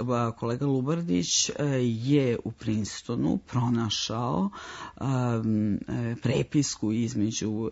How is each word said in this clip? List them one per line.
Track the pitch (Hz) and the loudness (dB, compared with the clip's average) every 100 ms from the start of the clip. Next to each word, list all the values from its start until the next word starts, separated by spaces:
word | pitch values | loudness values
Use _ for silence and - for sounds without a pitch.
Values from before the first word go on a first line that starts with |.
Ba, | 120 120 117 | 0 2 0
kolega | 113 117 123 143 | -2 -2 0 0
Lubardić, | 135 127 170 170 180 170 - - | 0 0 -2 0 0 2 0 0
e, | - 147 135 | 0 0 2
je | 123 113 127 147 131 113 | 2 0 4 4 4 0
u | - | -4
Princetonu | - 113 107 104 - - 123 147 - | -6 -2 0 -2 -8 -6 -2 0 0
pronašao, | - 123 120 117 113 - - 113 123 160 196 - - - - - | 0 0 2 2 0 -2 -2 -2 0 0 0 -4 -14 -14 -14 -6
em, | 135 131 123 117 110 107 107 98 | -2 0 2 2 2 2 2 0
e, | - 123 117 117 | -2 -4 -4 -2
prepisku | 117 - 123 151 139 - 107 | 0 0 2 0 0 -2 0
između | 110 117 120 104 110 104 107 113 | 0 0 0 0 0 -2 -2 -4